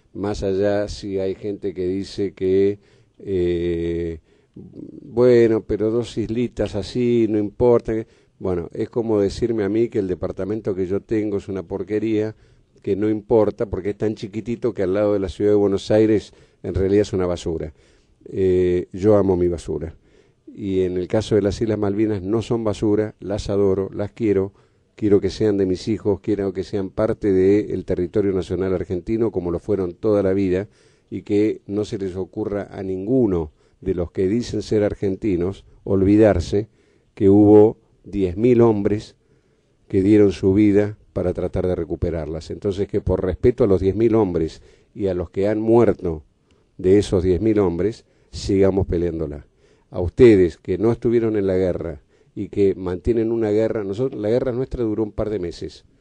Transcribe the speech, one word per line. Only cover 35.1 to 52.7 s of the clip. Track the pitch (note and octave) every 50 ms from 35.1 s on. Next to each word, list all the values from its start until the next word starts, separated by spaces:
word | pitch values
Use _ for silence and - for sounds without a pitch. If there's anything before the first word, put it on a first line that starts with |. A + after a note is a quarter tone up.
| F#2+ - - G#2+ F#2 E2 E2+ F#2+ G2 - - - _ _ -
olvidarse | - G2 F#2+ F#2+ G2 G#2 G#2+ A2 G#2 F#2 F2 E2 - G2+ G2+ G#2+ - _ _ _ _ _ _ _ _ _
que | - G#2 F#2+
hubo | G2 G#2 G#2 G2+ G#2+ G#2 G#2 A2+ A#2+ _ _ _ _ _ _
diez | - F2+ G2+ F#2+ F2 F2
mil | G2 A#2 B2+ B2 A2+
hombres | A#2 A#2 A2 G2+ G2+ G2+ G#2 G#2+ - - _ _ _ _ _ _ _ _ _ _ _ _ _ _ _
que | - - G2 F#2+
dieron | G2+ G#2+ G#2 G#2 G2
su | F#2 - G2+ G2 F#2+
vida | G#2 G#2+ G#2 G2 G2+ G#2 G2+ G#2+ _ _ _ -
para | G2 F2+ F2+ F2
tratar | F2+ F2 F2 - G2 F2+
de | F2+ F2+
recuperarlas. | F2 E2 D2+ E2+ D#2+ - F2 E2 E2 D2+ D2 E2 D#2+ - -
Entonces, | F2+ E2 - G2+ F2+ F#2+ G2
que | - - G2+
por | - - F#2 F2 -
respeto | F#2 F2+ - - B2 A#2 - B2+
a |
los | G2+ F#2+ F2
diez | F#2+ F#2+ F#2
mil | G#2 A2+ A2+ G#2+
hombres | A2 G#2 F#2 E2+ E2 D#2+ D#2 - - - - _ _ _ _ -
y | - G2+
a | F#2+ F2+
los | F2+ F2+ -
que | - G2 F#2+
han | G#2 A2 G#2+
muerto | A2 A2+ A2+ A#2+ A#2 G#2 F2 - F2+ F2 D#2+ D2+ - _ _ _ _ _ _ _ _ _ _
de | - - F#2 G2 G#2
esos | F#2+ - G#2+ F2+ E2
diez | F#2 F2+ F2
mil | G#2 A2+ G#2+ G#2
hombres, | G2+ F2 E2+ E2 F2+ G#2+ A#2+ - _ _ _ _ _ _
sigamos | - - - - G2+ F#2+ G2 F#2+ F#2 G2 F#2+
peleándola. | - F#2 E2+ E2+ F2 D#2+ D#2+ D#2+ D2 C#2+ C#2+ - _ _ _ _ _ _ _ _ _
A | - F#2
ustedes | F2+ E2+ - - C3 A#2 G#2+ F#2+ F#2 E2 -
que | _ - - F#2
no | F2 G2+ A#2 A#2
estuvieron | - - A#2+ A#2 A#2 A2+ A2 G#2+
en | G#2 G2
la | F#2+ F#2
guerra | F#2 F#2+ F2+ E2 D#2 D#2 E2 D2+ D2 _ _ _ _ _ _ -
y | G#2+ G2+
que | E2+ - G#2 G2+ F#2+